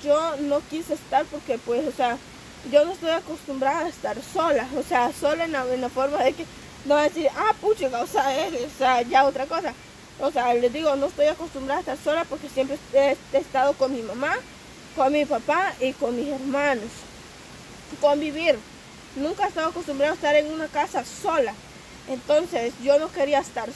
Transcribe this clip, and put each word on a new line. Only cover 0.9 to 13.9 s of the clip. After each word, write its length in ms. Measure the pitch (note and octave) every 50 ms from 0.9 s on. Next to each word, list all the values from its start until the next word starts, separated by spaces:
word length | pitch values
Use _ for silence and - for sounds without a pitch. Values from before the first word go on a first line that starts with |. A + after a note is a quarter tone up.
| D4
estar 300 | - - - - C4+ D#4
porque, 320 | - - D4 - - B3 A3+
pues, 280 | - A#3 A#3+ A#3+ D#4
o 60 | C#4+ C4+
sea, 260 | - B3+ A#3+ A#3 F3+ - - - - - - - - - B3+
yo 140 | B3+ D4 D4+
no 80 | E4+ F#4+
estoy 180 | - D#4+ D#4+
acostumbrada 760 | D#4+ E4 - - D#4+ - - - C#4 C4+ C4 C4+ D4 E4+ D#4+
a 20 | F4
estar 280 | - - - - A3+ A3+ - - -
sola, 340 | F#4+ D#4+ E4+ C#4+ A#3+ A#3 B3+ C4+
o 60 | D4 C#4
sea, 300 | - F4 B3+ A#3+ D4 D4
sola 320 | - - C#4+ D#4 E4 E4
en 80 | E4 D#4
la, 120 | C4+ B3+ B3 B3+
en 80 | B3+
la 80 | B3+ A#3+
forma 340 | A#3 B3 C4+ C#4+ C#4+ D#4+ D#4
de 100 | C4 D4+
que 120 | - E4 - - - - - - - -
no 100 | C#4 D4
voy 100 | D4 D4+
a 40 | D4
decir, 200 | D4 D#4+ D#4 C4+ -
ah, 180 | D4 F#4 A4 G#4+ -
puchica, 400 | - G#4 A4 - D4+ B3+ B3+ A#3+
o 60 | B3
sea, 400 | E4+ - F4+ C4+ C4+ B3+ D4 D#4+
él, 100 | G4 D#4+ B3 A#3+
o 120 | - - -
sea, 240 | C4+ C4 B3+ A#3+ A#3+
ya 220 | A#3+ - C4 C#4
otra 220 | C#4 C4+ C4+ C4+
cosa. 280 | D4+ D#4 E4+ F#4 C#4+ - - - - - - - - - - -
O 80 | C#4+
sea, 240 | - C#4 B3 B3 A#3+
les 180 | A#3+ B3 B3 A#3
digo, 220 | D4+ D#4+ D4+ C#4
no 100 | C#4 C#4
estoy 200 | E4 - - D4
acostumbrada 520 | D4+ D#4+ - E4+ E4 - C#4 C4 C4+ C#4 F4+
a 20 |
estar 180 | F4+ - C#4 -
sola 260 | - D4 D4+ E4 E4
porque 240 | - C4+ - - C#4
siempre 300 | - C4 C4 C4+ C#4 D4+ - - -
he, 240 | C4+ C#4 C#4+ C4 - - - -
he 60 | C#4
estado 340 | E4 - - C4+ C4 C#4+ C#4
con 200 | - C4+ C4